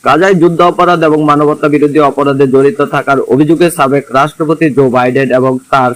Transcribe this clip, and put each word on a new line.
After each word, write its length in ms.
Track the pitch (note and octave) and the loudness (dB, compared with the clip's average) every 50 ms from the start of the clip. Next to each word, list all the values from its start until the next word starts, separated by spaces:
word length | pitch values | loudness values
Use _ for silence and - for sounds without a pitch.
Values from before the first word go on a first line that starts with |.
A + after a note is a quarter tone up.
| - | 0
গাজায় 280 | B2+ C#3 D#3 F#3 G3 G3+ | 0 0 2 2 2 2
যুদ্ধ 280 | E3+ D#3+ F3 E3+ D#3 | 2 2 0 2 2
অপরাধ 420 | F3 F3 D#3+ - F3+ F3 F3 E3 D#3+ | 0 0 2 0 0 0 0 0 0
এবং 200 | D#3 D3+ D3+ D3+ | 0 0 0 0
মানবতা 440 | D3+ D3 D3 D3+ D3 D3+ D3+ - | 0 0 2 0 0 -2 -2 -2
বিরোধী 320 | D3+ C#3+ D3 D3 D3 C3+ D3+ | -2 0 0 0 0 2 0
অপরাধে 480 | D3 C3+ C3+ - C#3+ C#3+ C#3 C3+ C#3+ | 0 0 0 -2 -2 -2 0 0 0
জড়িত 340 | C3 B2 C3+ C3+ C#3+ C#3 - | 2 2 2 2 2 0 -2
থাকার 380 | C#3+ C#3 - C#3+ C3 C#3 C#3 C3 | -4 -4 -4 -6 -2 -2 -2 -2
অভিযোগে 500 | - - B2+ C3+ D3+ D3 E3 C#3+ F3 E3+ | 0 -2 0 0 2 0 2 0 0 -2
সাবেক 340 | D#3+ - C#3+ C3 C#3 C#3 C3 - | 0 -2 -2 0 0 -4 -4 -2
রাষ্ট্রপতি 580 | A#2 C3+ C#3+ D3+ - - D#3+ D3+ D#3+ D3+ E3 D#3 | -2 -2 -2 -2 -4 -6 -4 -4 -2 -2 -2 -2
জো 200 | A#2+ C#3 C3+ C3 | 0 0 0 0
বাইডেন 420 | A#2 B2+ B2 C3 B2+ C3+ C3+ B2 | 0 0 0 0 0 -2 -2 0
এবং 260 | B2 B2+ C3 C3 B2+ B2+ - _ | 0 0 0 0 -2 -4 -4 _
তার 220 | - C3+ B2+ B2 B2+ | -2 0 0 -2 -4